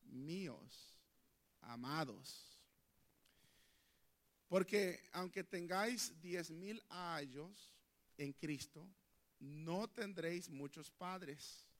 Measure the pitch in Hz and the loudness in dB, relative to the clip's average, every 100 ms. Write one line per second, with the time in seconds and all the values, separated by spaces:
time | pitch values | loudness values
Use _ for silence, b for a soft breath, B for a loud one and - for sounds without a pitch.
0 | - 127 139 180 180 87 95 - - - | -10 -8 -4 -2 -2 -6 -10 -16 -18 -20
1 | - _ _ _ _ _ - 120 123 151 | -20 _ _ _ _ _ -10 -4 2 4
2 | 147 107 135 - - - - _ _ _ | 2 0 -10 -12 -14 -20 -20 _ _ _
3 | - _ - b b b b b b b | -20 _ -20 b b b b b b b
4 | b _ _ _ _ 180 185 208 190 - | b _ _ _ _ 8 8 6 6 2
5 | - 170 185 190 175 185 175 185 220 240 | -4 -2 -2 -2 -2 -2 2 4 4 4
6 | - 165 175 175 170 160 190 220 - 180 | 0 -2 -2 -2 -2 -4 -4 -6 -6 -4
7 | 175 160 143 131 165 202 - - _ _ | 0 0 0 -4 -8 -10 -18 -20 _ _
8 | _ - 143 143 160 143 - 156 180 190 | _ -2 -2 0 0 0 -2 -10 -14 -16
9 | _ _ _ _ 139 147 160 180 233 - | _ _ _ _ -8 -4 2 2 2 0
10 | 202 180 165 175 185 139 139 151 147 - | -2 0 0 0 -2 -4 -6 -6 -12 -6
11 | 180 185 165 147 - - - - | -4 -4 -4 -8 -8 -12 -16 -20